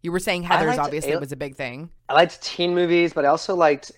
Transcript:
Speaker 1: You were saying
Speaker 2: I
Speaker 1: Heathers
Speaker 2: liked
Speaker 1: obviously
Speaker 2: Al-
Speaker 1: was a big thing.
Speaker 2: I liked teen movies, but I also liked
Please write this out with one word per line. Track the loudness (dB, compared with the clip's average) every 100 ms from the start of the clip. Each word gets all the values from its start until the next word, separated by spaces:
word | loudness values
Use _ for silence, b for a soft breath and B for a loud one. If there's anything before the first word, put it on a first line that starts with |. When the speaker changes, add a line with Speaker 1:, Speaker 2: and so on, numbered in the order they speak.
Speaker 1:
You | -4
were | -4
saying | -2 -4 0
Speaker 2:
I | 2
Speaker 1:
Heathers | 2
Speaker 2:
liked | 0
Speaker 1:
obviously | -2 -4 -2
Speaker 2:
Al- | -4
Speaker 1:
was | -4
a | -8
big | -10 -8
thing. | -10 -10 -16 -18 0
Speaker 2:
I |
liked | 4 4 0
teen | -12 -4 0 0
movies, | 2 2 2
but | 2
I | 2
also | 2 0 2
liked | 2 2 -4